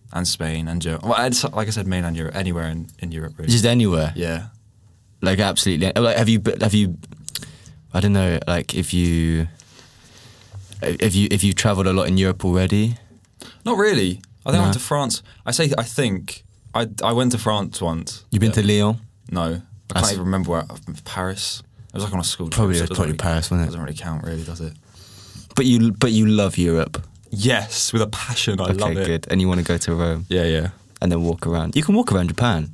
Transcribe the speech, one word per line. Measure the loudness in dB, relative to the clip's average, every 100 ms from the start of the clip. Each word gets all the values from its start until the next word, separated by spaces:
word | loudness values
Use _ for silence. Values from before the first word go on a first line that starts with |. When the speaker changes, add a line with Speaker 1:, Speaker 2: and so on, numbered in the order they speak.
| -12
Speaker 1:
and | -6 -4
Spain | -4 -4 -4 -4
and | -4
Ger-, | -4 -4
well, | -2
I'd | 0 0
s-, | 0 -2
like | -4 -4
I |
said, | -4 -2
mainland | -2 -2 -4
Europe, | -6 -4
anywhere | -4 -4 -4
in, | -6 -10 -12
in | -10
Europe, | -8 -10 -6
really. | 0
Speaker 2:
Just | 2 4
anywhere? | 4 4 2 0 -2
Speaker 1:
Yeah. | -4 -6 -8 -18 _ _ -20 _ _ _
Speaker 2:
Like, | 0 2
absolutely. | 0 0 0 2 2 2
Like, | 2 4
have | 4
you, | 2
be-, | 2 0
have | 2
you, | 4 2 -2 -12 -18 -12 -12 -12 -18 -20 -20 -6
I | 0
don't | 2
know, | 4 2 0 0
like, | -2 -2 -4
if | -2
you, | 2 2 2 2 0 -2 -6 -20 -20 -20 -20 -20 -20 -20 -20 -20 -20 -18 -8
if | -6 0 2 2
you, | 2
if | 4
you | 2
traveled | 2 2 2 2
a |
lot | 2 2
in | 4
Europe | 2 2
already? | 0 2 4 2 2 -2 -10 -20 _ -20 -20 -8 -2
Speaker 1:
Not | 2
really. | 2 2 0 -2 -10 -10 0
I |
think | 2
I | 4
went |
Speaker 2:
No? |
Speaker 1:
to | 2
France. | 0 -2 -2 -4 -10 -10 -4
I |
say, | 0 0 0
I |
think. | -2 0 0 -2 -6 -14 -20 _ -6 -4
I, | -4 -2
I | 0
went | 2 2
to | 0
France | 0 -2 -2 -4
once. | -4 -4 -8 -14 -4
Speaker 2:
You | 0
been | 2
Speaker 1:
Yeah. | 4
Speaker 2:
to | 4
Lyon? | 4 2 0 -6 _ -8
Speaker 1:
No. | -4
I | -2 -4 -10 -18 -6
Speaker 2:
That's | -2 0
Speaker 1:
can't |
even | 0 -2
remember | -2 0
where. | -2 -4 -12 -14 -14 -10
Paris? | -6 -6 -6 -8 -10 -14 -20 -12
It |
was, | -8
like, | -4
on | -2
a |
school | -4 -4 -2
trip, | 0
Speaker 2:
Probably, | 2 2
Speaker 1:
so |
it | 0
doesn't | 0
Speaker 2:
probably | -2
Speaker 1:
really, | -2
Speaker 2:
Paris, | 0 0 0
wasn't | 0
it? | 0
Speaker 1:
doesn't | -4
really | -8 -8
count, | -8 -8
really, | -8 -8
does | -10 -10
it? | -12 -12 -20 -20 -20 -20 -20 -20 -6 0
Speaker 2:
But | 4
you, | 6 4
but | 2 2
you | 4 6
love | 4 2 2
Europe? | 2 2 0 -6 -10 -16 -10
Speaker 1:
Yes, | 0 2 2 -2 -4 -2
with | 0
a | 0
passion. | -4 -6 -4 -2 0
I | 0
Speaker 2:
Okay, |
Speaker 1:
love | 0 0 0
it. | -2
Speaker 2:
good. | -2 0
And | 0
you | 2
wanna | 2
go | 0 -2
to | -2 -2
Rome? | 0 -2 -2
Speaker 1:
Yeah, | 0 2
yeah. | 0 -2 -6 -18 -4
Speaker 2:
And | 0
then | 2
walk | 0 -2 -2
around. | -2 0 0
You |
can | 2 2
walk | 2
around | 2 0
Japan | 0 0 0 -4